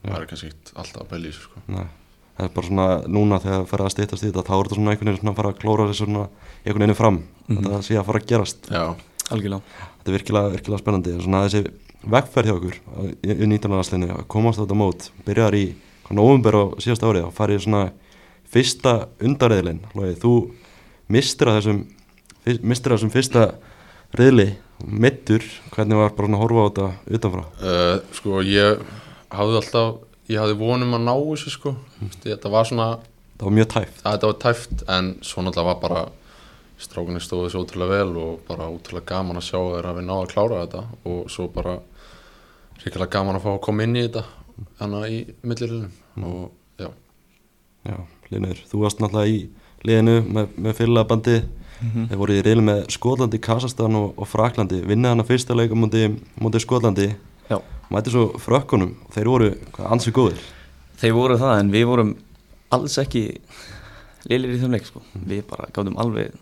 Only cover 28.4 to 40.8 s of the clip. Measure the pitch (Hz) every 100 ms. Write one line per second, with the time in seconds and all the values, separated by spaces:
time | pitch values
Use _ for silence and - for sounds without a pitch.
28.4 | 95 101 101 107 - - - - _ 98
29.4 | 104 113 - 117 113 117 - _ - 107
30.4 | 107 104 110 123 123 117 117 131 151 151
31.4 | - - 143 131 - - 101 - 104 104
32.4 | 104 107 113 120 113 117 - _ _ -
33.4 | 95 107 110 113 101 - 101 104 107 104
34.4 | 123 117 - - - 92 92 92 - -
35.4 | 92 87 87 87 90 87 - - - -
36.4 | - - _ - - - 87 87 - 90
37.4 | 90 92 87 92 90 98 95 85 82 82
38.4 | - 85 82 85 - - - 95 92 87
39.4 | 87 92 90 87 87 87 90 95 92 -
40.4 | 104 92 87 87